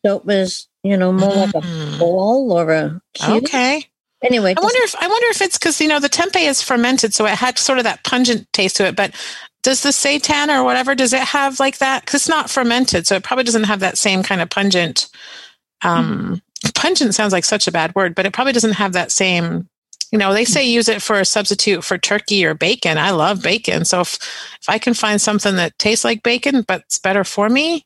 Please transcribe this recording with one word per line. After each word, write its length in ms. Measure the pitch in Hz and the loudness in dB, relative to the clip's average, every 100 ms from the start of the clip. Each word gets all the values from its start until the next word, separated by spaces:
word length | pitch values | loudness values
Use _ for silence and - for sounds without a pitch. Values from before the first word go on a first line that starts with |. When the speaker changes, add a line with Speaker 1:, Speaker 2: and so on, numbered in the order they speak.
Speaker 1:
so 120 | 208 202 | 0 0
it 80 | |
was, 440 | 180 196 185 - - _ | 0 0 0 -6 -14 _
you 140 | 190 196 | -2 2
know, 160 | 185 | 2
more 200 | 185 196 | 4 2
like 200 | 196 196 | 2 0
a 60 | 160 | -2
Speaker 2:
Mm. 380 | 170 160 151 151 | -6 -8 -8 0
Speaker 1:
ball 520 | 170 185 196 254 254 | 0 2 2 2 2
or 200 | 170 160 | 0 2
a 280 | 160 151 165 _ | 0 0 -6 _
cube. 300 | - - 220 | -6 0 2
Speaker 2:
Okay. 400 | 269 269 254 302 - _ _ _ | 2 0 0 0 -6 _ _ _
Speaker 1:
Anyway, 300 | 247 247 190 196 | 0 2 2 2
Speaker 2:
I 40 | |
wonder 180 | 403 494 | 2 2
if, 120 | 453 - | 0 -2
I 60 | 349 | -2
wonder 180 | 440 480 | 0 0
if 120 | 415 | 0
it's 160 | 381 - | -2 0
'cause, 220 | 339 294 | -2 0
you 80 | 311 | 0
know, 100 | 294 | 2
the 80 | 285 | 0
tempeh 400 | - 359 381 311 | 0 0 0 0
is 140 | 269 | 0
fermented, 500 | - 247 240 262 226 | 0 0 2 2 0
so 140 | - 214 | 2 0
it 80 | |
had 240 | 208 247 247 | 2 -2 0
sort 200 | - 262 | 0 0
of 60 | |
that 180 | 226 - | 0 -2
pungent 420 | - 247 247 220 - | -2 0 2 0 -2
taste 240 | - 190 - | -2 0 0
to 100 | 185 | 0
it. 80 | 170 | 0
But 160 | 196 - - - - _ | -2 -4 -14 -14 -20 _
does 200 | 254 262 | -2 0
the 60 | 285 | 0
seitan 580 | 269 277 285 - 294 294 | 0 0 0 0 0 2
or 160 | 277 | 2
whatever, 300 | 254 254 254 | 2 0 0
does 180 | 269 254 | 0 2
it 100 | 262 | 0
have 360 | 254 285 277 262 | 0 0 -2 0
like 180 | 269 - | -2 0
that? 280 | 269 269 - | -2 -2 -2
'Cause 160 | 285 | -2
it's 60 | - | 0
not 200 | 320 - | 0 0
fermented, 560 | 277 240 240 262 180 170 | 0 0 2 2 0 0
so 80 | 190 | -2
it 60 | |
probably 200 | - 254 | 0 -2
doesn't 200 | 240 220 | 0 2
have 160 | 208 202 | 2 2
that 180 | 190 - | 0 0
same 240 | 208 190 | 0 0
kind 180 | 185 190 | 0 -2
of 80 | 165 | 0
pungent. 580 | - 196 185 165 - - - - - - _ _ _ | 0 2 2 0 -2 -6 -10 -20 -20 -20 _ _ _
Um, 580 | - 170 - - - 175 _ - | 0 0 0 -4 -4 -6 _ -8
Speaker 1:
Mm-hmm. 40 | - | -6
Speaker 2:
pungent 400 | - 330 370 240 | -2 0 2 2
sounds 180 | 196 214 | 2 2
like 120 | 185 | 0
such 220 | - 208 - | 0 0 0
a 60 | |
bad 220 | 170 160 196 | 0 0 0
word, 180 | 185 | 0
but 100 | 170 196 | 0 -2
it 60 | |
probably 200 | - 262 | 0 0
doesn't 220 | 247 220 | 2 0
have 180 | 190 196 | 0 0
that 180 | 180 170 | 0 -2
same, 580 | - 190 175 170 170 180 _ _ - - | 0 2 0 0 -4 -8 _ _ -14 -2
you 60 | 214 | 0
know, 140 | 196 | 2
they 120 | 202 | 2
say 200 | 233 285 | 2 0
use 240 | 262 233 226 | 2 2 2
it 140 | 208 | -2
for 160 | - 208 | -2 0
a 60 | |
substitute 580 | 185 220 202 202 - 180 | 0 0 0 0 0 0
for 160 | - 180 | -2 -4
turkey 460 | - 208 - 202 | -2 -2 0 0
or 100 | 165 | 0
bacon. 440 | 156 165 254 175 156 | 0 -2 0 0 0
I 120 | 175 | 0
love 320 | 175 160 196 | 2 0 0
bacon. 420 | 170 214 - 160 | -2 -2 -2 -2
So 180 | 165 180 | 0 0
if, 120 | 175 - - - - - | -2 -6 -12 -14 -16 -10
if 80 | - | -4
I 100 | 214 | -2
can 160 | - | 0
find 260 | 233 214 208 | 0 0 2
something 360 | - 208 202 185 | 2 0 0 0
that 200 | 165 - | -2 -2
tastes 240 | 214 226 | 0 0
like 180 | 233 220 | 0 -2
bacon, 400 | 240 240 285 269 | 0 0 0 0
but 200 | 214 185 | 0 -4
it's 160 | _ - | _ -4
better 260 | 190 196 | 0 0
for 240 | 185 - 208 | 0 0 2
me 360 | 254 311 330 | 2 0 -4